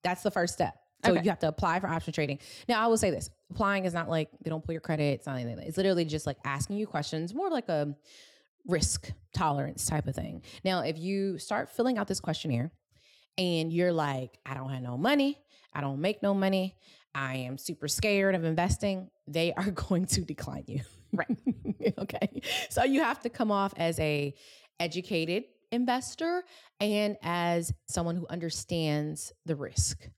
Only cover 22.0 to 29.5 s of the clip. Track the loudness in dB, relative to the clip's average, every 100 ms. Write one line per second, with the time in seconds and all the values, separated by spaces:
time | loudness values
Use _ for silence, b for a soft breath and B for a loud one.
22 | -6 -2 -2 -2 B B B 0 4 4
23 | 2 0 -6 0 2 2 2 2 0 2
24 | 2 2 -2 -6 B B B _ -2 -2
25 | 0 0 2 0 -2 _ _ 0 2 0
26 | -2 -4 0 0 -4 B B _ 2 2
27 | 2 0 -2 2 2 2 0 -6 -4 -2
28 | 0 -2 -4 -6 -4 -6 -4 0 2 0
29 | -2 -6 -10 -14 -6